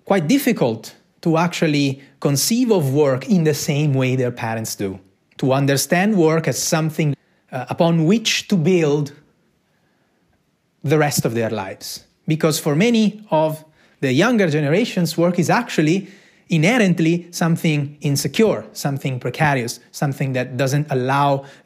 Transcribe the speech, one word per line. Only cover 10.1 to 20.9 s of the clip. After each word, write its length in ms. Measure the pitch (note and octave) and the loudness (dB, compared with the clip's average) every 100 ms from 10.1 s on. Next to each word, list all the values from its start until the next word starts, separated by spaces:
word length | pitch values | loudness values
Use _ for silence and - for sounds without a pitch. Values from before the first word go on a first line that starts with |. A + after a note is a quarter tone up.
| _ _ _ _ _ _ _ | _ _ _ _ _ _ _
the 140 | C#3+ D#3 | 0 2
rest 280 | D3 - C3+ | 2 0 -2
of 80 | |
their 160 | A#2 A2 | -2 -2
lives. 560 | G#2+ F#2+ - - - - _ - | -4 -8 -12 -14 -16 -18 _ -6
Because 320 | D#3 D#3+ D3+ | -2 0 0
for 160 | - D3 | -2 0
many 500 | A3 A#3 G#3+ G#3 - | 2 2 2 -2 -2
of 320 | D#3 D#3 D#3 - _ _ _ | 0 0 -2 -12 _ _ _
the 100 | C#3 | 0
younger 380 | B2+ G#3+ A#3+ F#3 | 2 2 2 2
generations, 680 | D3 C#3+ E3+ A#3+ - E3 - | 0 0 0 0 0 -2 0
work 220 | E3+ F3+ | 0 2
is 100 | D#3 | 2
actually 600 | G3 A#3+ - D#3 F#3 - - _ _ - | 0 0 0 0 0 -4 -14 _ _ -2
inherently 840 | E3+ D#3+ B3+ G3 E3+ E3 F3 F3 | 0 2 4 2 2 2 0 -4
something 680 | - E3+ E3+ E3+ D3 C#3+ - | -4 -2 0 0 0 -2 -6
insecure, 640 | D3+ C#3 - C#3 A3 A#2+ - | -2 -2 0 2 2 2 -6
something 440 | - D3 C#3 C#3 B2+ | -8 -6 -4 -6 -6
precarious, 640 | B2+ - D#3 C#3 A#2+ - _ | -6 -2 0 0 -4 -8 _
something 420 | - D3+ C3 C3+ | -6 -4 -2 -4
that 240 | B2+ C3 B2+ | -2 -4 -2
doesn't 280 | C3+ C#3+ D3+ | -2 0 -2